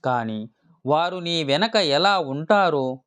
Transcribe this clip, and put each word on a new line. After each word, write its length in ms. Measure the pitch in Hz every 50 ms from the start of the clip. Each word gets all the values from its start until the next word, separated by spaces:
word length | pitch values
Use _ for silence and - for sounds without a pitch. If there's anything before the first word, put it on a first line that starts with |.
| -
కానీ 360 | 135 127 120 117 113 110 107 107 113 _ _ _ _ _ _ _
వారు 340 | 127 147 156 170 180 185 185
నీ 160 | 170 170 170 165 156
వెనక 320 | 135 135 151 208 233 226 220 190 147
ఎలా 220 | 139 147 175 196 202 185 160 135
ఉంటారో 580 | 135 143 160 - 208 202 190 175 151 143 131 127 131 135 _